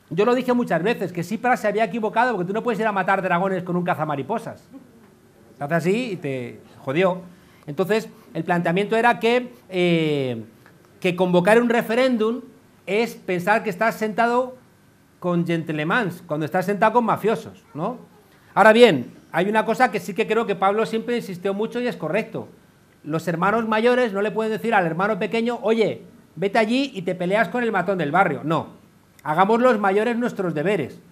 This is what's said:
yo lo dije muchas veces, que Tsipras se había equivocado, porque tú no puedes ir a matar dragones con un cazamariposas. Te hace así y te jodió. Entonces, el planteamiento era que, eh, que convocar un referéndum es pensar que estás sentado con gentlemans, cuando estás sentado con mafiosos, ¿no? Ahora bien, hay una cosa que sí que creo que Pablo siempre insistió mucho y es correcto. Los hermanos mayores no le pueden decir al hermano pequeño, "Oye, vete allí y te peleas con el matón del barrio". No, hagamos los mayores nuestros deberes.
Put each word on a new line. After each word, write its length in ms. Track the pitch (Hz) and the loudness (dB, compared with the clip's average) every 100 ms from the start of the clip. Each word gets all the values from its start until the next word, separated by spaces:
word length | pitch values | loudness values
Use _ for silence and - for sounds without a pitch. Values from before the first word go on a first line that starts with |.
| _ | _
yo 140 | 165 | 0
lo 100 | 220 | 2
dije 180 | 254 247 | 2 2
muchas 280 | 240 240 165 | 0 0 0
veces, 300 | 190 240 180 | 0 -2 -4
que 100 | 175 | -6
Tsipras 380 | 175 220 247 247 | -6 -4 0 0
se 80 | 214 | 0
había 160 | 202 | 0
equivocado, 480 | 220 226 208 226 254 | -2 -2 -2 0 0
porque 160 | 208 175 | 0 -2
tú 40 | |
no 120 | 214 | -2
puedes 160 | 240 208 | -2 -2
ir 60 | 220 | 0
a 20 | |
matar 320 | 196 185 196 | 0 0 0
dragones 400 | 185 175 190 185 | 2 0 0 -2
con 140 | 175 175 | -2 -2
un 80 | |
cazamariposas. 840 | 180 147 156 143 131 220 151 104 - 269 - - - _ _ _ - - | -2 -2 -2 -4 -4 -6 -6 -16 -20 -20 -20 -20 -20 _ _ _ -20 -12
Te 60 | |
hace 120 | 143 170 | -2 0
así 360 | 160 214 254 | 2 0 -2
y 20 | 170 | -6
te 420 | 147 131 120 104 - - | -6 -6 -8 -12 -20 -12
jodió. 400 | - 147 185 180 - - - - - | -4 0 2 0 -10 -20 -20 -20 -10
Entonces, 400 | 143 175 220 220 - - | -4 0 0 -2 -18 -12
el 80 | 165 | -8
planteamiento 540 | 165 175 170 175 202 220 | -2 0 2 0 0 2
era 240 | 240 233 | 2 2
que, 320 | 226 247 247 - - | 2 0 -2 -16 -8
eh, 720 | 185 180 170 156 147 131 117 107 - - - - - | 0 2 2 2 0 -2 -6 -10 -20 -20 -20 -20 -4
que 160 | 185 | -4
convocar 480 | 180 185 175 180 226 | 0 2 4 6 4
un 60 | 240 | 4
referéndum 720 | 233 - 226 262 233 214 254 - - _ _ - | 0 0 0 2 2 0 -2 -10 -20 _ _ -4
es 280 | 202 233 | -2 -2
pensar 480 | - - 180 180 220 | -6 -4 -2 0 0
que 80 | 220 | 0
estás 240 | 175 220 | -2 -2
sentado 600 | 220 220 185 233 247 254 - _ _ _ _ _ _ | 0 -4 0 2 2 -2 -8 _ _ _ _ _ _
con 260 | 180 175 165 | -2 -2 0
gentlemans, 800 | 165 160 151 151 233 196 175 - | -2 -2 -4 -2 0 -2 -6 -8
cuando 180 | 151 | -6
estás 220 | 156 185 180 | -2 -2 -2
sentado 280 | 202 220 | 0 2
con 100 | 226 | 2
mafiosos, 580 | 220 151 196 220 - - _ | 0 0 0 -2 -6 -18 _
¿no? 260 | 147 190 254 - - _ _ _ | -8 -8 -8 -16 -20 _ _ _
Ahora 200 | - 214 | 6 8
bien, 420 | 220 240 139 117 - - | 10 8 6 -2 -14 -6
hay 180 | 160 190 | -2 0
una 160 | 220 | 0
cosa 280 | 214 220 254 | 0 2 2
que 80 | 190 | 0
sí 120 | 190 | -6
que 140 | 190 185 | -4 0
creo 180 | 214 | 0
que 120 | 202 180 | 0 0
Pablo 280 | 190 208 196 | 0 2 -2
siempre 280 | 220 226 | -4 -4
insistió 400 | 240 180 175 196 | -4 -6 -6 -4
mucho 260 | 196 220 240 | -4 -4 -4
y 60 | 247 | -6
es 80 | |
correcto. 540 | 175 - 202 - 143 107 - _ _ _ _ | -6 -4 -4 -4 -10 -12 -18 _ _ _ _
Los 220 | 147 160 175 | -6 -4 -4
hermanos 400 | 165 190 220 220 | 0 0 0 0
mayores 460 | 220 240 247 240 | 0 2 2 0
no 100 | 196 | -2
le 80 | 214 | -2
pueden 220 | 185 220 | -2 -4
decir 220 | 220 226 | -4 2
al 120 | 214 170 | 2 2
hermano 320 | 160 202 202 | 0 -2 -2
pequeño, 400 | 208 226 233 233 | -2 -2 -2 -2
"Oye, 400 | 202 226 190 117 - - _ - | 0 2 0 -2 -12 -20 _ -6
vete 240 | 196 233 | 0 0
allí 320 | 214 254 277 | 2 0 -2
y 80 | 190 | -4
te 140 | 180 175 | -6 -4
peleas 320 | 175 202 226 | -2 0 0
con 160 | 240 | -2
el 80 | 233 | -2
matón 260 | 190 175 190 | -2 -2 -2
del 140 | 143 | 0
barrio". 300 | 170 185 131 | 2 2 0
No, 240 | 139 156 - - - _ _ - | -2 -2 -2 -14 -20 _ _ -12
hagamos 360 | 143 156 196 233 | -2 2 4 4
los 160 | 254 220 | 4 4
mayores 360 | 202 196 226 233 | 2 2 0 -2
nuestros 380 | 240 - 185 | -4 -2 -4
deberes. 460 | 147 165 202 120 - - | -2 -2 -2 -4 -10 -20